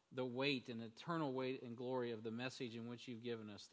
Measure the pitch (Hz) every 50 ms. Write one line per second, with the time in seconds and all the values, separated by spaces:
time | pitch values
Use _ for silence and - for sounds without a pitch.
0 | _ _ 123 127 127 127 120 127 135 143 139 123 101 - 117 113 117 110 113 -
1 | - 160 170 160 151 135 127 131 131 127 131 - 131 120 117 113 123 127 131 127
2 | 120 120 117 107 113 113 110 120 127 131 - - 135 117 113 117 113 120 120 117
3 | - 131 120 110 120 120 117 113 107 107 101 101 - -